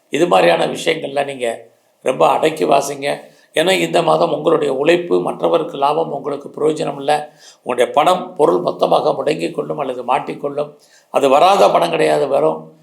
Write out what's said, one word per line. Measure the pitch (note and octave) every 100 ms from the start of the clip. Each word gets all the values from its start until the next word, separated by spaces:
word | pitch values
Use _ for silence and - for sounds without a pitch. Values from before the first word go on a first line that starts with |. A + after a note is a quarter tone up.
| _
இது | C#3 E3+
மாதிரியான | F#3 E3+ E3 D#3+
விஷயங்கள்ல | E3 E3+ D#3 D3 C#3 C#3
நீங்க | C#3 A#2 A2+ - _ _ _
ரொம்ப | - C3+ D#3
அடக்கி | C3+ D#3+ D#3 D#3+
வாசிங்க. | D3 C#3+ C#3+ C#3+ D3 - _ _
ஏன்னா, | - E3+
இந்த | F#3 E3 F3
மாதம் | D#3+ D#3 E3+
உங்களுடைய | D3 D#3 D#3 C#3+
உழைப்பு | C3 D3 F3 F3 F3+
மற்றவருக்கு | F3 E3+ E3 E3 D3+ C#3
லாபம், | C#3 D3+ D#3
உங்களுக்கு | C#3+ C#3 C#3 -
பிரயோஜனம் | - D3+ D#3 D#3 C#3
இல்லை. | C#3 D3 D3 _ - -
உங்களுடைய | - B2 A#2
பணம், | C#3+ D#3 F#3 -
பொருள் | - D3+ F3
மொத்தமாக | F3 - - D#3+ C#3+
முடங்கி | D3+ C3+ D#3+ E3
கொள்ளும் | D#3+ C#3+ D3+
அல்லது | C3 B2
மாட்டிக்கொள்ளும். | A#2+ C#3 - - C#3+ C#3+ D3 - _ _ _
அது | C3 C3+
வராத | C3+ F3 G3 G3
பணம் | F3 E3+
கிடையாது, | D#3+ D#3 D3+ C#3+
வரும். | C#3 D#3 D#3 - -